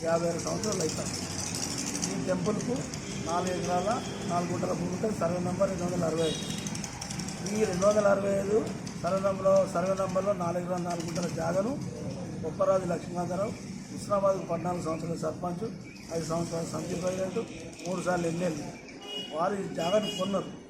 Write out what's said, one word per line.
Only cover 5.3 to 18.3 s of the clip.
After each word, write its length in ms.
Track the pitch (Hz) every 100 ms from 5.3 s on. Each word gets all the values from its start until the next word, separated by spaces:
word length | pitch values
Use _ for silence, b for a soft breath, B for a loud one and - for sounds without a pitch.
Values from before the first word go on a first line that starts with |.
| 180 180
నంబర్ 220 | 180 196
రెండు 140 | 185
వందల 200 | 175 180 165
అరవై 160 | 160 160
ఐదు. 120 | 147 - - - - - - - - - - 175 208
ఈ 40 | 208
రెండు 160 | 175 196
వందల 220 | 214 202
అరవై 260 | 196 196 196
ఐదు 180 | 196 214 285 - - -
సర్వే 180 | 170 190 196
నంబర్లో, 260 | 190 190 190 180
సర్వే 220 | 170 185 190
నంబర్లో 320 | 190 185 190
నాలుగు 300 | 190 175 175
ఎకరాల 180 | 175 180
నాలుగు 240 | 175 175 165
గుంటల 220 | 165 175 165
జాగను 300 | 165 180 214 285 - - - - - -
బొప్పరాజు 440 | 160 151 190 190 180
లక్ష్మీకాంతారావు, 600 | 165 147 175 175 175 214 277 - - -
హుస్నాబాద్కు 520 | - - 202 196 190 160
పద్నాలుగు 380 | 165 175 175 156
సంవత్సరాల 300 | 160 165 165 160
సర్పంచ్, 400 | 156 175 170 226 185 - - - 165
ఐదు 80 | 156
సంవత్సరాల 400 | 165 170 165 165
సమితి 220 | 160 160 175
ప్రెసిడెంట్, 400 | 180 185 190 226 - 160 - - 165
మూడు 140 | 185
సార్లు 260 | 165 180
ఎమ్మెల్యే, 420 | 170